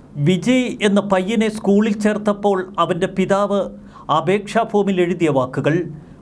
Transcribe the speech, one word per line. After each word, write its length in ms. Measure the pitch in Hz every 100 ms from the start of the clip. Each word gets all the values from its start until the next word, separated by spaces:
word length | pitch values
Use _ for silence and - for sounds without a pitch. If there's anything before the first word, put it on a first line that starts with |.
| - 143
വിജയ് 580 | 147 185 214 254 247 -
എന്ന 180 | 208 196
പയ്യനെ 480 | 196 190 185 226 220
സ്കൂളിൽ 500 | 214 196 202 220 214
ചേർത്തപ്പോൾ 760 | 208 208 208 202 208 190 185 -
അവൻ്റെ 280 | 170 175 185
പിതാവ് 540 | 190 185 196 202 202 170 - - - - 151
അപേക്ഷാ 480 | 147 202 196 - 226
ഫോമിൽ 280 | 208 196 180
എഴുതിയ 280 | 175 175 160
വാക്കുകൾ, 560 | 135 123 139 147 170 165 - - -